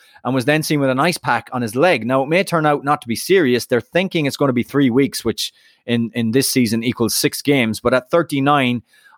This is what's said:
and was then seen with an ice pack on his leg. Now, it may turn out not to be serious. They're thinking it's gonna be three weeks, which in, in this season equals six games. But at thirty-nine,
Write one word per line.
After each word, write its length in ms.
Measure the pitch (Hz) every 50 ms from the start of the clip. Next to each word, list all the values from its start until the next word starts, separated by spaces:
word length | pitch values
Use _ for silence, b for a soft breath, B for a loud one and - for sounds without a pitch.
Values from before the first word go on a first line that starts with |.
| b b b b b
and 100 | 123 131
was 120 | 131 117
then 180 | 147 151 156 147
seen 160 | - 156 147
with 100 | 139 131
an 100 | 127 135
ice 180 | 147 180 -
pack 320 | - - 139 120 117 - -
on 100 | 127 127
his 140 | 120 104 110
leg. 320 | 131 160 185 165 117 110
Now, 160 | 123 131 135 135
it 60 | 143
may 140 | 165 185 190
turn 220 | - 175 160 156
out 180 | 151 147 131 135
not 180 | 143 147 -
to 60 | -
be 80 | 117 110
serious. 500 | - - - 190 190 156 123 123 120 -
They're 160 | - 127 117
thinking 440 | - _ - 175 190 185 - 170 147
it's 120 | 135 -
gonna 160 | - 143 139 123
be 100 | 123 107
three 260 | - - 143 139 123
weeks, 340 | 113 139 139 - - - -
which 300 | 113 101 - - - b b b b b b b
in, 260 | 117 117 117 117 110 -
in 180 | 120 113 110
this 180 | 110 139 131 -
season 340 | - 131 120 104 113 113 113
equals 320 | 131 123 - 117 101 -
six 260 | - - 143 - -
games. 380 | - 143 143 135 117 110 104 -
But 140 | - 120 123
at 160 | 127 - -
thirty-nine, 720 | 175 170 165 - 147 139 135 143 147 143 131 123 123 117 b b b b b b b